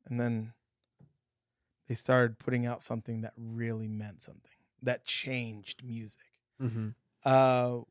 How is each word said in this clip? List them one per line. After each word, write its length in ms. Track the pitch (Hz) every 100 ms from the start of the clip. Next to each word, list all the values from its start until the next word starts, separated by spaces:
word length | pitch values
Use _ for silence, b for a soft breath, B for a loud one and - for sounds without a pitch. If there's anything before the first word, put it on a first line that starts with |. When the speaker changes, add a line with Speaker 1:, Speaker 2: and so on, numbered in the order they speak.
| -
Speaker 1:
and 120 | 120
then 360 | 120 117 110 - _ _ _ _ - _ _ _ _ _ _ _ -
they 80 |
started 440 | 120 - 127 120 113
putting 260 | - 123
out 180 | 120 117
something 380 | - 117 113 113
that 140 | 110 -
really 500 | 113 113 117 110 110
meant 340 | 107 104 95
something, 280 | - - _ _ _ _
that 220 | 123 123
changed 800 | - - 135 127 117 104 98 -
music. 480 | 127 113 107 - _ _ _ -
Speaker 2:
Mm-hmm. 280 | 127 113 110 - _ _
Speaker 1:
Uh, 560 | 135 131 131 127 123 123 -